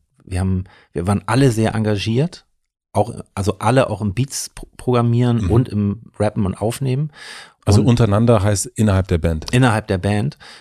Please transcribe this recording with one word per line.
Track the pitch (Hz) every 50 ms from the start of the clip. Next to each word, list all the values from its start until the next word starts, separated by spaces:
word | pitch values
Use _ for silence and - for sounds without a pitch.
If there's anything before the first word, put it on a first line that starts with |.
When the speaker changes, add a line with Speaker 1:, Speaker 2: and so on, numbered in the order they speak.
| _ _ _ _ _
Speaker 1:
Wir | - 92 90
haben, | 92 95 92 92 92 - - - _ _
wir | - - 87
waren | 98 101 98 -
alle | - 113 131 139 131
sehr | 107 113 110 - -
engagiert, | 110 107 107 107 98 92 110 113 127 156 175 - - _ _ _ _ _ _ _ _ _ _ -
auch, | 104 104 - - - - _ -
also | - 98 104 - -
alle | - 110 127 135 117 -
auch | 104 90
im | 107 101 92
Beats | 117 123 - - - - -
pro-, | - - - - _
programmieren | - - 127 123 120 117 117 117 120 123 123 117 113 98
Speaker 2:
Mhm. | 85
Speaker 1:
und | 107 123 127 -
im | 101 104 101 101 101 113 - - - -
Rappen | 104 107 - 127 101
und | 92 -
Aufnehmen. | - 101 110 117 - 139 127 127 139 156 147 - - - - - - - - _ _ -
Speaker 2:
Also | - 98 104
Speaker 1:
Und | 104
Speaker 2:
untereinander | 120 120 117 117 101 101 107 117 117 117 104 95
heißt | 104 104 95 -
innerhalb | - - - 107 107 95 95 92
der | - 90
Band? | 80 82 82 82 78 78 -
Speaker 1:
Innerhalb | - 123 135 120 107 110 104
der | - 98
Band. | 90 92 98 104 104 - 147 - - - - - -